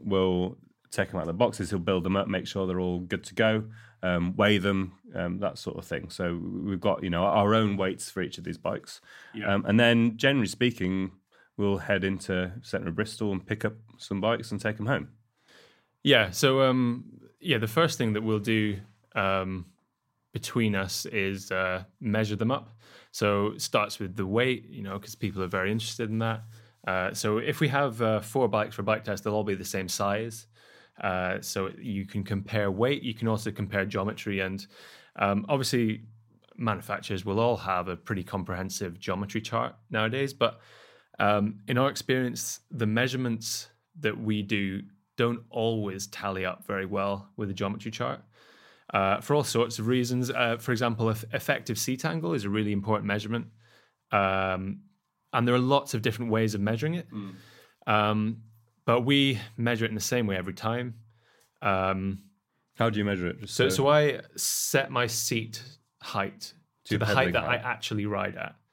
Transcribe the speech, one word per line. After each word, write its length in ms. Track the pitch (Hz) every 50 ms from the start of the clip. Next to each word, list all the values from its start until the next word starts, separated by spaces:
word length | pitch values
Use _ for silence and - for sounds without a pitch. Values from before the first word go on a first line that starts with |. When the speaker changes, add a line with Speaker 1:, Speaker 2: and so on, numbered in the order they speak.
| -
Speaker 1:
will 540 | 104 98 95 95 92 90 90 90 95 127 - - _ _ _ _ _
take 200 | - - 95 -
'em 60 | -
out 60 | 87
of 40 | 78
the 60 | 85 85
boxes. 360 | 98 123 104 - - 95 -
He'll 80 | 104 90
build 240 | 85 98 95 90 85
them 120 | 92 98
up, 120 | 98 98 -
make 180 | 98 92 -
sure 200 | - - 98 95
they're 140 | 92 90 90
all 200 | 90 90 90 90
good 240 | 90 87 101 92 -
to 100 | - -
go, 300 | - 113 110 110 110 110 - - - - - - _
um, 340 | 92 92 90 87 87 90 95
weigh 220 | 107 107 104 104 98
them, 340 | 90 101 98 95 95 92 - - - 233 -
um, 240 | 92 90 87 90 98
that 180 | 101 78 - -
sort 180 | - - -
of 80 | - 90
thing. 240 | - - 69 - -
So 280 | - - 90 87 85
we've 440 | 85 87 92 95 90 - 101 98 87
got, 220 | - 101 85 -
you 80 | - 90
know, 140 | 85 85 92
our 280 | 101 82 107 101 104 110
own 220 | 110 110 101 101
weights 340 | 98 95 95 92 - - -
for 120 | - 95
each 160 | 85 - - -
of 60 | 85
these 120 | 87 82 -
bikes. 420 | - 90 104 - - - - - - - - - - - -
Speaker 2:
Yeah. 180 | 110 104 104
Speaker 1:
Um, 120 | 101 101 -
and 120 | - 104 117
then, 380 | 117 117 120 117 113 117 110
generally 300 | 110 139 135 143 135 107
speaking, 640 | 98 - - 123 123 110 - 92 92 95 95 95 92 - _ _ _ _ _ _ _ _
we'll 220 | - 101 101 98 92
head 260 | - - 101 92 95
into 480 | 95 98 92 - - 92 90 92 90 95 120
centre 260 | - - - - - 87
of 60 | 82
Bristol 380 | 95 110 110 - - 110 104
and 120 | 98 92 -
pick 200 | - 117 110 -
up 100 | 107 110 - - - - -
some 220 | - - 98 98
bikes 300 | 107 113 117 117 113 -
and 80 | 107 98
take 180 | - 107 110 -
'em 60 | 107
home. 220 | 117 139 82 71 - - _ _ _ _ _ _ _ - - - - _ _ _ _ _ _ -
Speaker 2:
Yeah. 260 | 143 135 117 104 92
So, 320 | 90 - 147 135 135 135
um, 420 | 135 131 127 127 123 120 120 123 - - - - - - _ _
yeah, 180 | - 185 131 110
the 80 | 113
first 320 | 110 113 160 170 156 - -
thing 140 | 123 110 104
that 80 | 104
we'll 160 | 113 110 110 107
do, 400 | 101 113 110 110 107 104 98 98 107 - _ _ _ _ -
um, 520 | 107 101 95 98 95 95 95 95 95 92 - _ _ _ _ _ _ _ _ _ _ _ _
between 420 | - 113 - - - 123 113 107 101
us 300 | 95 95 92 - - -
is, 440 | - 113 104 95 98 98 95 - -
uh, 340 | 95 92 95 92 92 92 95 - _ _
measure 360 | 131 107 104 110 110 107 107
them 140 | 101 113 117
up. 280 | 135 139 - - - - - - - - - _
So 380 | - - 110 104 101 101 101 107
it 120 | 107 -
starts 360 | - - - 110 104 104 - -
with 160 | 104 90 92
the 100 | 104 95
weight, 420 | 92 104 117 127 131 127 - - -
you 120 | - 113
know, 160 | 101 98 98 101
'cause 160 | - - -
people 260 | - 120 95 98 95
are 60 | 92 87
very 240 | 98 95 92 98
interested 360 | 110 113 113 - - - 117 104
in 100 | 110 110
that. 240 | 113 113 113 113 - - - - - _ _ _ -
Uh, 260 | 98 92 92 92 98
so 260 | 110 - - 107 107 113
if 220 | 120 147 - -
we 80 | 156 135
have, 320 | 127 139 143 131 110 117
uh, 200 | 117 110 110 104
four 280 | 107 - - 135 123 107
bikes 260 | 113 107 104 - -
for 60 | -
a 20 | 98
bike 200 | 107 107 110 -
test, 200 | 107 101 98 -
they'll 100 | 110 104
all 100 | 107 101
be 100 | 104 98
the 100 | 95 98
same 240 | - - 95 95 90
size. 580 | - - 101 101 101 107 113 117 110 - - _ _ _ - - - - - _ _ -
Uh, 400 | - 98 92 92 92 92 95 101
so 280 | - - - 98 95 95 - -
you 260 | - 120 98 98 95
can 180 | - - 104 92
compare 460 | - 104 98 101 - 110 107 104 98
weight. 320 | 92 98 117 135 143 -
You 120 | - 123 107
can 120 | - 117 113
also 220 | 107 104 110 110
compare 340 | 101 - 101 101 104 101 95
geometry. 560 | 101 104 101 98 107 104 - - 107 98 95
And, 240 | 95 95 98 95 - - - - - - - - - - -
um, 280 | - 101 98 101 104 101 -
obviously, 540 | 147 135 127 - 139 120 117 107 107 110 - - - - _ _ _ _ _ _ _
manufacturers 680 | - 120 110 104 87 - - 101 - - - 104 92 95
will 160 | 98 98 110
all 160 | 117 123 113
have 320 | 85 82 95 92 87 87 95
a 80 | 87
pretty 260 | - - - 110 95 90
comprehensive 760 | - - 95 87 - 92 90 92 95 - - 104 87 85 101
geometry 420 | - - 92 95 101 101 - 110
chart 340 | 110 - 117 117 120 - - - _ -
nowadays. 420 | 117 110 110 110 123 135 139 135 127
But, 260 | - 120 113 - - - - - - - - - _ _ _ - -
um, 420 | 101 101 104 104 104 107 - - - -
in 100 | 127 123
our 100 | 135 139
experience, 720 | 139 - - - 127 131 127 123 120 113 - - - - _ _
the 160 | - 117 113
measurements 800 | 107 110 117 127 127 127 131 127 120 113 110 110 - - - - - _ _ _ _ _ 165
that 180 | 127 107 104 -
we 240 | 113 107 107 107
do 400 | 101 101 110 101 101 98 95 101 - - - _ _ _ _
don't 280 | - 120 120 120 117 117 -
always 560 | - 117 113 117 113 110 101 98 95 98 - -
tally 360 | - - 104 101 95 95 92
up 200 | 92 90 - -
very 200 | - 101 95 98
well 420 | 92 101 98 98 101 98 98 - - _
with 120 | - 107 98
the 60 | 95
geometry 360 | 95 104 98 107 107 - 113
chart, 320 | 110 - 123 131 139 - - _ _ _ - - - - - - - _ _ - -
uh, 260 | 98 98 95 101 -
for 140 | - - 147
all 100 | 147 127
sorts 340 | - - 117 117 113 110 -
of 80 | 107 117
reasons. 420 | 127 127 123 120 127 127 127 123
Uh, 260 | - 123 123 117 120 117
for 140 | - 135
example, 380 | 123 107 123 117 110 110 113 113
eff-, 140 | 110 113 113 -
effective 460 | - 113 - - 139 120 - - 113 110
seat 260 | - 127 131 127 -
angle 300 | 160 165 165 160 170 160
is 100 | 120 101
a 60 | 101
really 220 | 101 107 107 104
important 340 | 104 101 98 110 107 104 104
measurement. 400 | 101 101 104 104 107 117 117 - - - _ _ _ _ _ _ _ _ _ _ _
Um, 720 | 110 101 98 95 95 95 95 95 92 92 95 95 101 98 - _ _ _ _ _ _ _ _ _
and 140 | - 120 120
there 80 | 120 123
are 40 | 123
lots 320 | 127 131 139 139 143 - -
of 80 | 110
different 280 | 113 120 107 117 120 113
ways 240 | 107 110 110 107 107
of 60 | 98
measuring 340 | 101 107 117 113 147 156 170
it. 140 | 175 165 -
Speaker 1:
Mm. 240 | - 104 98 95 92 - - - - - - _ _ _ -
Speaker 2:
Um, 560 | - 107 107 104 107 107 107 107 110 113 113 - - - _ _ _ _ _ _
but 180 | - 117 123
we 360 | 117 139 143 139 139 139 127 101 - - -
measure 280 | - 117 120 120 110 113
it 40 | 107
in 60 | 110
the 60 | 104
same 260 | - - 127 123 113
way 100 | 101 95
every 180 | 92 90 98 95
time. 400 | - - 110 117 123 123 123 113 - - - _ _ _ _ _ _ _ _ _ _
Um, 600 | - 104 95 95 95 95 95 95 95 98 95 - - - _ _ _ _ _ _ _ _ _
Speaker 1:
How 120 | - 113 113
do 100 | 104 107
you 60 | 104
measure 220 | 101 101 90 90
it? 140 | 87 - -
Just 140 | 104 - -
Speaker 2:
so, 140 | - - 95
Speaker 1:
so 80 | -
Speaker 2:
so 120 | - 135 143
I 320 | 147 151 151 143 127 - - - -
set 540 | - - - - - - - - 135 135 -
my 160 | 131 123 120
seat 560 | 113 117 - - - 127 113 113 113 - - - - - _ _ _ _ _
height 540 | - - - 101 98 98 - - - - - _ _ _ _ _ _
to 100 | - 110
Speaker 1:
Too 40 | 98
Speaker 2:
the 80 | 107
height 80 | 104 104 131 135
Speaker 1:
pedaling 60 | -
Speaker 2:
that 120 | - 113 82
I 120 | - 123 117
Speaker 1:
height. 60 | 117
Speaker 2:
actually 420 | 123 123 - - - 113 104 101
ride 300 | 104 101 98 98 98 92
at. 180 | 90 - - - _ _ _